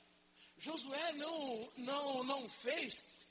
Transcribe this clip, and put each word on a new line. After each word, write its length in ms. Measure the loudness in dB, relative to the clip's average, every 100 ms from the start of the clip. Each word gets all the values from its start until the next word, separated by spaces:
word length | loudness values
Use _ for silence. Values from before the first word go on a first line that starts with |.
| -20 -20 -20 -20 -20 -6
Josué 560 | -2 0 2 2 0
não, 600 | 0 -2 -2 -2 -2 -6 -6
não, 460 | -2 0 2 0
não 240 | 2 0 -2
fez 560 | -4 0 2 4 4 2 -10 -16